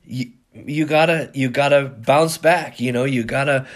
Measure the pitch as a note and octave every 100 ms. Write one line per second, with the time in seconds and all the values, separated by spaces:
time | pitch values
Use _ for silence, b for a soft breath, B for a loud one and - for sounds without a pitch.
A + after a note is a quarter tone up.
0 | - B2+ B2 - _ - - D3 D3+ D3+
1 | E3 E3 B2+ C#3 C3 B2 C#3 C#3+ C3+ A2+
2 | A2+ C#3+ E3 D#3+ D#3 E3+ D3+ - B2 A#2+
3 | C3+ B2+ A2+ C3 C#3 C3+ C3+